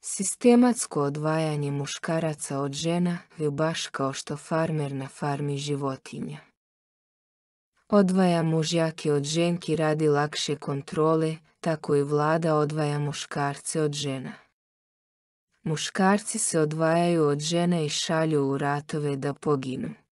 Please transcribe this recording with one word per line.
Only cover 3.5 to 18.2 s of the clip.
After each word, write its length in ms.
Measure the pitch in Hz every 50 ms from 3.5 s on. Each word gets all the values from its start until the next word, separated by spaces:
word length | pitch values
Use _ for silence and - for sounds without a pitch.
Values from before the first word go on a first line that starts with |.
baš 360 | 143 139 156 160 160 - - -
kao 260 | _ - 135 135 135
što 240 | - - - 156 147
farmer 540 | - - 170 160 160 160 160 151 147 139
na 160 | 139 135 135 135
farmi 500 | - - - 147 143 139 147 143 143 139
životinja 1000 | 139 143 147 139 143 139 135 - _ - - - - - 147 147 - _ _ _ _ _ _ _ _ _ _ _ _ _ _ _ _ _ _ _ _ _ _ _ _ _ _ _ _ _
odvaja 540 | - 208 202 185 185 190 190 180 175 170 160
mužjake 680 | 160 160 160 156 156 165 165 165 160 160 - - 156 147
od 100 | 147 139
ženki 520 | 143 156 165 170 175 175 170 - - 156
radi 320 | 160 160 156 156 151 160 151
lakše 480 | 147 143 147 151 - - - - 147
kontrole, 840 | 139 - - 139 139 139 - - 160 156 156 160 160 160 160 160 156 _ _ _ _
tako 360 | - 175 160 151 - - 147
i 80 | 143 143
vlada 520 | 143 147 147 147 151 160 165 160 165 156
odvaja 440 | 151 151 147 151 151 151 147 147 147
muškarce 840 | 147 147 143 - - - - 151 143 143 139 - - - - 165
od 120 | 156 151 147
žena. 400 | 147 143 143 135 135 127 120 - - - _ _ _ _ _ _ _ _ _ _ _ _ _ _ _ _ _ _ _ _ _ _ _ _
Muškarci 760 | 175 156 147 - - - - 196 190 196 208 202 - - 220
se 200 | - - - 165
odvajaju 640 | 156 151 151 160 165 160 165 170 175 170 170 165 156
od 160 | 147 143 143
žena 420 | 147 156 170 170 175 175 175 170
i 80 | 156 147
šalju 600 | 151 - - - 170 160